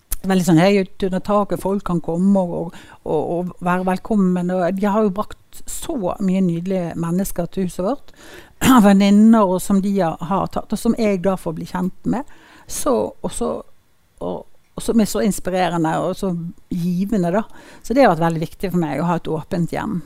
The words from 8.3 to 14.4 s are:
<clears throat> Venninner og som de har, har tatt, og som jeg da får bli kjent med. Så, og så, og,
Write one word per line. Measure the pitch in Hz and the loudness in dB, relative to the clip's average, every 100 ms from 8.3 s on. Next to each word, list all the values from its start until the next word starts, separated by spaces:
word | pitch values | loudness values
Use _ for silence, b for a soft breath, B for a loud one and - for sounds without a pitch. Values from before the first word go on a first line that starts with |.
| B B - | B B -2
<clears throat> | - 262 202 | 6 8 8
Venninner | 196 202 202 220 226 196 | 6 6 8 8 8 6
og | 180 | 0
som | - 196 | 0 0
de | 196 196 | 2 0
har, | 165 - 165 | 0 -2 -4
har | 196 170 | -2 -2
tatt, | - - | -4 -6
og | 208 | -2
som | 233 - | 0 0
jeg | 220 190 | 0 2
da | 180 185 | 0 -2
får | - 160 | -4 -8
bli | 170 | -8
kjent | 180 185 - - | -6 -6 -4 -4
med. | 214 294 b b b b | -4 -6 b b b b
Så, | - 311 226 202 - | -4 0 0 -2 -6
og | 180 | -8
så, | - 240 - - - _ _ _ _ | -4 -4 -6 -10 -20 _ _ _ _
og, | 180 - | -10 -10